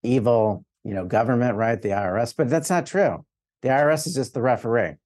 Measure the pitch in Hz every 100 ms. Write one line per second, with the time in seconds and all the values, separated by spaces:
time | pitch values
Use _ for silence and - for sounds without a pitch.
0 | 117 127 113 117 107 92 - _ 110 98
1 | 90 107 117 123 123 104 113 113 104 98
2 | 98 98 117 - 139 156 151 175 - 185
3 | 175 120 - _ _ _ 131 131 147 156
4 | 156 135 123 135 120 120 117 117 90 73